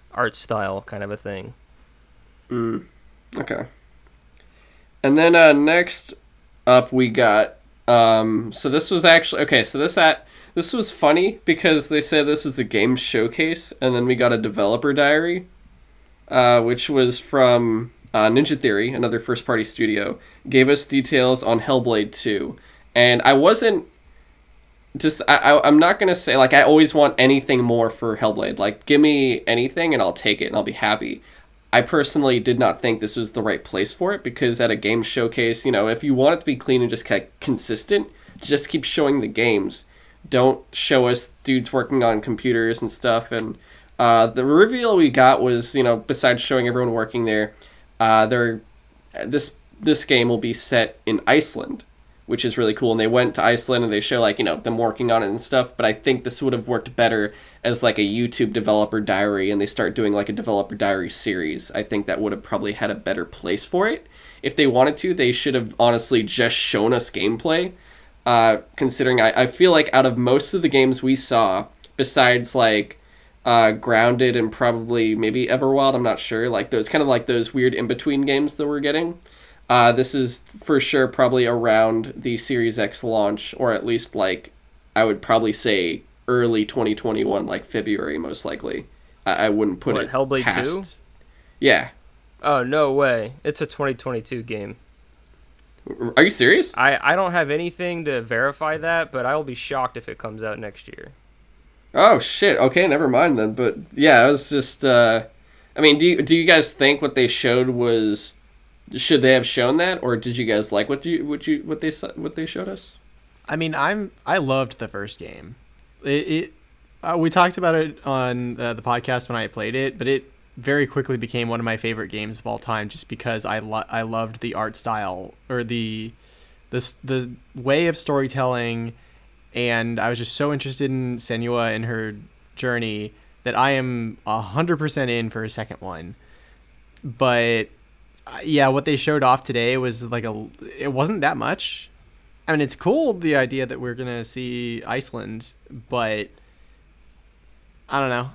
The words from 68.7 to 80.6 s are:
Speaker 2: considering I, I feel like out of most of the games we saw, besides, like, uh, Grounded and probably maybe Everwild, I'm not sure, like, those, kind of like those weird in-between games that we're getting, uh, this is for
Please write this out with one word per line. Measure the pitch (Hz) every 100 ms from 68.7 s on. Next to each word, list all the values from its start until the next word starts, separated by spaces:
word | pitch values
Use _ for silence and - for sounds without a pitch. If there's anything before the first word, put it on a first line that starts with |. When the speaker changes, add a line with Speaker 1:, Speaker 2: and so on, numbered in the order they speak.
| -
Speaker 2:
considering | 131 131 127 127
I, | 110 -
I | 127
feel | - 180
like | 160 -
out | 131 131
of | 120
most | 123 135 - 190
of |
the | 165
games | 139 131 127
we | 131 131
saw, | - 139 104 95 110 _ - -
besides, | 127 - 123 123 117 131
like, | 117 107 104 - _ _ _ _ 120
uh, | 117 110
Grounded | 107 120 113 120 120 127 120
and | 110
probably | 107 120 117 113 120 113
maybe | 110 110 117 127
Everwild, | 131 135 135 135
I'm | 127
not | 120 107
sure, | - 113 120
like, | 113 107
those, | 151 151
kind | 156
of | 139
like | 120 120
those | 120 117
weird | 135 127 -
in-between | 117 123 - 139
games | 139 135 143 -
that | 147
we're | 147
getting, | 143 156 170 175 - - - - -
uh, | 123 120
this | 120 127
is | 139 127 127 -
for | -